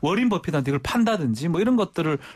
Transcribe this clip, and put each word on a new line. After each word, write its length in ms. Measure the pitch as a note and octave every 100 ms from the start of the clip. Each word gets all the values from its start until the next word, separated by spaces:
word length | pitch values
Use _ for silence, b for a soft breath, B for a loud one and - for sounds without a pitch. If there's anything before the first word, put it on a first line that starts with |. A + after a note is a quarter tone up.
워린 280 | D3+ G#3 B3
버핏한테 440 | F#3+ - D3 C3+
이걸 80 | C#3
판다든지, 680 | - A#3+ A3+ G#3 C3+ A2 E3+
뭐, 120 | E3
이런 160 | A3+ B3
것들을 420 | F#3 - D#3 C3+ B